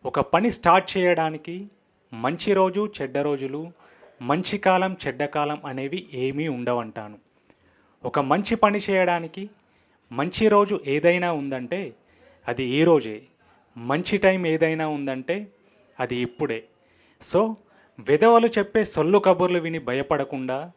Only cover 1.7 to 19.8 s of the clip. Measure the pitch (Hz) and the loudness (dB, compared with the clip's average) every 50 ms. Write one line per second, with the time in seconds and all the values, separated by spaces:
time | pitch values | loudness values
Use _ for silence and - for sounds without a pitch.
1.7 | _ _ _ _ _ _ _ _ - 113 113 131 160 170 - 214 202 190 190 185 | _ _ _ _ _ _ _ _ -12 -4 -4 -4 -4 -2 0 0 4 4 4 2
2.7 | 180 202 214 208 208 - 143 131 127 139 143 147 143 135 135 135 135 147 160 170 | 2 -2 -4 -4 -4 -8 -8 -4 -2 -2 -2 -2 -2 -2 -4 -6 -8 -8 -10 -12
3.7 | 170 _ _ _ _ _ - - _ _ 123 120 143 170 185 - - 196 - 190 | -16 _ _ _ _ _ -20 -20 _ _ -2 0 0 0 0 -4 -6 0 2 4
4.7 | 185 185 185 190 185 - - 143 123 123 147 143 - 151 147 147 147 147 147 143 | 4 4 2 0 -4 -6 -8 -8 -4 -4 -6 -4 -2 -4 -2 -2 -4 -8 -10 -10
5.7 | 131 131 135 139 151 190 185 - 143 127 127 131 135 143 156 160 139 120 123 120 | -8 -8 -8 -6 -8 -8 -10 -10 -8 -4 -4 -4 -2 -4 -4 -4 -4 -4 -2 -2
6.7 | 123 120 117 110 107 117 107 104 104 101 _ _ _ _ _ _ _ _ _ _ | -2 -2 -4 -6 -10 -12 -14 -14 -16 -20 _ _ _ _ _ _ _ _ _ _
7.7 | _ _ _ _ _ _ - 127 - - 139 131 147 180 202 - 226 220 - 208 | _ _ _ _ _ _ -10 -4 -2 -2 0 2 0 0 0 -2 0 2 2 2
8.7 | 202 208 196 - 196 185 185 175 175 170 170 160 165 190 196 208 _ _ _ _ | 2 0 -2 0 2 2 2 2 0 -2 -4 -8 -12 -14 -14 -14 _ _ _ _
9.7 | _ _ _ _ _ _ _ _ 117 120 143 180 180 - 220 214 208 202 202 196 | _ _ _ _ _ _ _ _ -6 -4 -4 -4 -2 2 2 4 6 6 4 4
10.7 | 208 - - 143 135 151 151 175 175 180 175 175 170 147 143 139 135 127 123 123 | 0 -6 -4 -2 -2 2 4 2 2 2 0 -2 -2 -2 -4 -6 -6 -6 -6 -6
11.7 | - 190 196 135 110 _ _ _ _ _ _ _ _ _ _ - 123 120 135 123 | -6 -6 -8 -10 -14 _ _ _ _ _ _ _ _ _ _ -8 -4 -4 -2 0
12.7 | 127 143 160 170 165 147 117 113 107 107 131 _ _ _ _ _ _ _ _ _ | 2 4 6 6 6 4 4 -2 -10 -10 -14 _ _ _ _ _ _ _ _ _
13.7 | _ 120 117 120 139 160 180 - 208 196 196 190 190 185 180 165 160 160 160 160 | _ -14 -4 -4 -2 -2 -2 -2 -2 4 4 4 2 4 0 -2 0 2 2 0
14.7 | 160 160 160 156 151 143 139 139 135 131 127 156 170 202 208 196 _ _ _ _ | 0 -2 -4 -4 -4 -4 -6 -6 -6 -8 -6 -6 -6 -6 -6 -14 _ _ _ _
15.7 | _ _ _ _ _ - 131 123 127 120 123 123 123 - - 110 113 113 - _ | _ _ _ _ _ -8 -6 -4 -2 -4 -4 -6 -4 -6 -6 -4 -4 -8 -10 _
16.7 | _ _ _ _ _ _ _ _ _ _ - - - 175 214 - 220 - _ _ | _ _ _ _ _ _ _ _ _ _ -16 0 2 2 2 2 -2 -8 _ _
17.7 | _ _ _ _ _ - 113 123 143 151 202 226 233 233 226 233 226 214 202 202 | _ _ _ _ _ -14 0 0 2 4 6 6 8 6 6 4 2 0 -2 0
18.7 | - 226 214 208 - 165 151 165 196 202 196 190 180 170 180 180 180 175 160 165 | 0 -2 -2 0 0 0 2 4 4 4 6 6 4 4 4 0 0 -2 -2 -2
19.7 | 160 160 | -6 -6